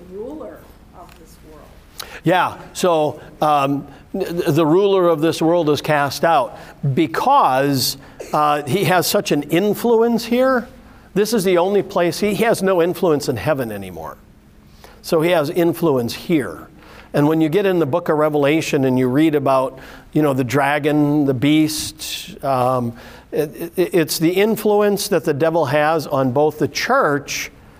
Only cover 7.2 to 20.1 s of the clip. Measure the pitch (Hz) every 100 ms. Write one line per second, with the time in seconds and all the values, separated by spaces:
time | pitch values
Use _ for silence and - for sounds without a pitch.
7.2 | 254 277 180 131 143 135 117 - - -
8.2 | - 156 151 147 139 180 165 185 156 208
9.2 | - 151 - - 208 202 233 226 233 233
10.2 | 233 240 262 254 247 - - - - 185
11.2 | 208 226 185 170 185 202 196 180 175 156
12.2 | 208 185 226 202 190 185 170 170 180 147
13.2 | 143 120 110 147 117 101 95 85 78 67
14.2 | - - - - - - - - - 165
15.2 | 170 180 147 180 170 160 165 131 117 -
16.2 | - 165 104 78 - - - - - 151
17.2 | 147 160 156 180 196 180 147 170 170 151
18.2 | 151 147 139 156 - 147 131 127 127 135
19.2 | 160 147 131 131 131 - - - -